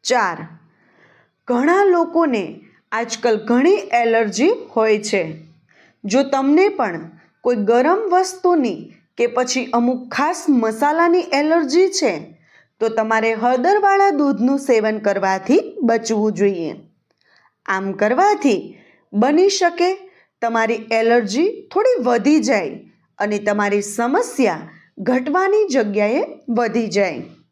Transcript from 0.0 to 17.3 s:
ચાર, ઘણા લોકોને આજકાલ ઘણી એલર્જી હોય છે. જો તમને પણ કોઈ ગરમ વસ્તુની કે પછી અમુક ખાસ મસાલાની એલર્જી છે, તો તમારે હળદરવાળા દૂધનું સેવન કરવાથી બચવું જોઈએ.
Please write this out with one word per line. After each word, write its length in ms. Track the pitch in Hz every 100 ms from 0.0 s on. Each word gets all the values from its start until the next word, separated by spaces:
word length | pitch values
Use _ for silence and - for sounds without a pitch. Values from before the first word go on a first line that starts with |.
ચાર, 440 | - 254 190 160 165 - _ _ _ _ _ _ _ _ -
ઘણા 360 | 247 294 370
લોકોને 800 | 403 349 330 330 320 226 175 - - _ _
આજકાલ 460 | 220 233 - 240 220
ઘણી 360 | 220 240 311
એલર્જી 760 | 415 - 240 233 226 214 185 311 494 - 226
હોય 240 | 220 214
છે. 440 | 208 196 160 156 - _ _ _ _ _
જો 200 | 202 240
તમને 460 | 269 269 269 311 403
પણ 420 | 392 220 165 165 - _ _
કોઈ 140 | 247 240
ગરમ 540 | 202 240 269 381 427
વસ્તુની 840 | 359 370 370 359 349 254 165 - - _ -
કે 100 | 233
પછી 420 | 240 247 262 254
અમુક 380 | 240 240 254 247
ખાસ 340 | - 302 339 -
મસાલાની 720 | 254 220 220 285 320 339 359
એલર્જી 680 | 349 277 302 330 285 320 381
છે, 480 | - 254 160 - - _ _ _ _
તો 100 | 220
તમારે 440 | 226 220 220 226
હળદરવાળા 760 | 220 240 254 302 415 392 392 392
દૂધનું 500 | 294 285 202 247 277
સેવન 400 | 277 226 220 214
કરવાથી 800 | 208 196 190 190 - 330 - -
બચવું 500 | 233 226 226 214 214
જોઈએ. 440 | 175 202 185 156 - - _ _ _ _